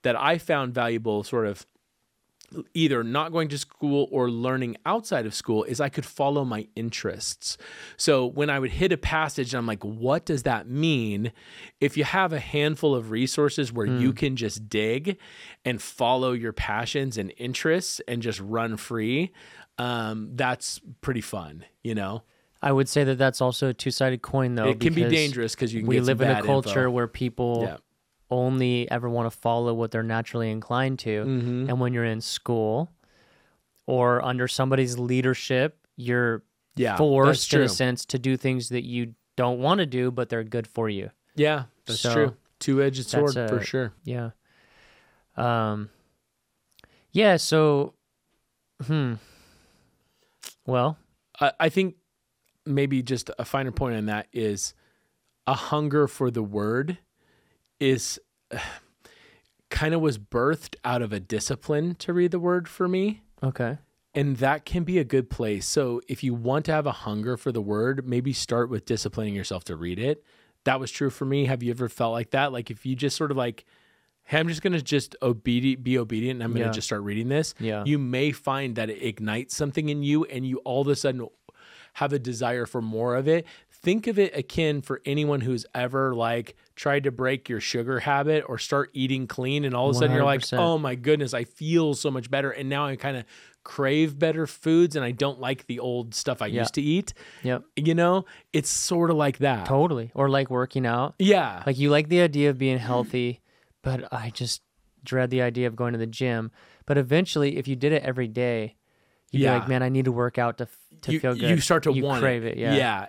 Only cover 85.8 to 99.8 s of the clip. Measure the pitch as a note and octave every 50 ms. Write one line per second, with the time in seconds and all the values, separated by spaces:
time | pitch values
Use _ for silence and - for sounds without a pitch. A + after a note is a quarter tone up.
85.8 | B2 B2 C3 C3+ C3+ C3 B2 A#2 A2+ A#2 A#2+ A#2+ A2+ - - _ _ _ _ -
86.8 | - D3 C#3+ C#3+ C3+ C#3 A#2+ A#2+ B2+ B2+ C3+ C3 - - A#2+ G#2 - - - A#2+
87.8 | A#2 B2+ C3+ A#2 - D3 C#3 C#3 C#3+ D#3 D#3 D3+ - - B2 A2 - - C#3+ C#3+
88.8 | C#3 - - C3+ C3 C3 C3+ C3 C3 A2+ - - B2+ C3 C#3 D3 C#3+ C3 B2 B2
89.8 | B2+ C#3+ B2+ A#2+ D#3 C#3+ B2+ C3+ C#3+ C#3 C#3 C3 - - B2+ B2+ F3 E3+ E3 D#3
90.8 | D3 C3 B2+ B2 A#2 D3 D3+ D3 C#3+ A#2 C3+ A#2+ A#2+ - _ - D#3 D#3 E3+ E3+
91.8 | D#3+ D3+ C#3 - - D3 C3 C3 A2+ B2 C3+ C#3 C#3 C3+ A2 C3 C#3 C3+ C#3 C#3+
92.8 | D3 C#3 C3+ - - C#3 C3+ B2 A2 - - - - - _ _ - - - -
93.8 | C#3 C3+ C#3+ D#3 D#3+ D#3 C#3 C#3 E3 D#3+ D#3 D#3+ D#3 C#3 - - - D#3+ D#3+ E3+
94.8 | F3 E3 C#3+ D3+ C3 A#2+ B2 A#2+ C#3+ C#3+ C3+ B2 B2+ B2+ C3+ - - - A#2+ A#2+
95.8 | B2 B2+ B2 B2 A#2 A#2 - - - D3 B2 - A2 G#2+ A2+ A#2+ A#2 A2 - D3
96.8 | C#3+ D3 D#3+ F#3+ G#3 - - - - - - - - B2+ B2+ A#2+ - _ _ -
97.8 | D3 E3 E3 E3+ E3+ F3 F#3 F#3+ F#3 - - - - _ - D3+ C#3+ - - -
98.8 | - - F3+ E3+ E3+ E3 E3 D3+ D3 C#3 B2+ - D3 C#3 B2+ G#2+ F2+ - C3+ C#3